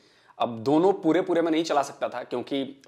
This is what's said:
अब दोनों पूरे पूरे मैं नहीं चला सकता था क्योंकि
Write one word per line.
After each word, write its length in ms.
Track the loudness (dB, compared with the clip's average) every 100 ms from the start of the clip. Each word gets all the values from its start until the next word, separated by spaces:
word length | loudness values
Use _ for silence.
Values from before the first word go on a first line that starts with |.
| _ _ _ -6
अब 240 | -6 -4
दोनों 300 | 0 4 4
पूरे 280 | 2 2 2
पूरे 200 | 2 0
मैं 100 | 2
नहीं 120 | 0
चला 200 | 2 0
सकता 260 | 0 -4 -6
था 140 | -6
क्योंकि 580 | -6 -6 -4 -4 -4 -10